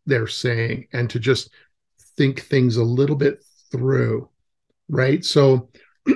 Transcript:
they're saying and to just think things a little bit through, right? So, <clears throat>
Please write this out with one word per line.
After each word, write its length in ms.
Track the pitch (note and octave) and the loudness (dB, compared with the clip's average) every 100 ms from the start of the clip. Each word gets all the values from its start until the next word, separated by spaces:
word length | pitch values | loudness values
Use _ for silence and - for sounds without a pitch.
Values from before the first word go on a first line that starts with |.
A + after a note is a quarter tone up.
| - | -4
they're 200 | B2 A2 | -2 -2
saying 600 | - B2+ A2+ A2+ A2 - | -6 -4 -2 -4 -6 -8
and 180 | B2 A#2+ | -6 -4
to 80 | B2 | -4
just 320 | A#2+ B2 - _ _ _ _ _ _ - | -2 -2 -4 _ _ _ _ _ _ -2
think 240 | C#3 C3 | 0 -2
things 360 | - C#3 B2+ A#2 | -2 0 2 2
a 80 | |
little 320 | A#2 B2 C#3+ C#3+ | 0 0 0 0
bit 280 | C#3 C#3 _ _ _ | -2 -2 _ _ _
through, 580 | B2 C3 B2+ A#2 A2 - _ _ _ _ _ - | -4 -2 0 0 -2 -8 _ _ _ _ _ -6
right? 360 | C3 C3 E3 | -2 0 0
So, 440 | - D3 C#3 B2+ - _ _ _ | 0 4 4 4 0 _ _ _
<clears throat> 0 | - | -2